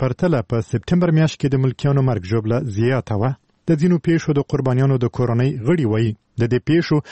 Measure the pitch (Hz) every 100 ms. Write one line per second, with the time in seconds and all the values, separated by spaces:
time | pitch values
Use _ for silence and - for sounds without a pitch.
0 | 131 - 180 143 - 117 - 113 - 175
1 | 175 156 160 - 143 135 131 - 143 139
2 | 131 110 90 113 110 117 123 101 117 131
3 | - 107 120 135 _ _ - 160 180 175
4 | - 165 - 143 - 147 127 127 135 131
5 | 120 - 120 117 131 147 113 175 117 110
6 | 113 110 _ - 117 123 - 160 165 151
7 | -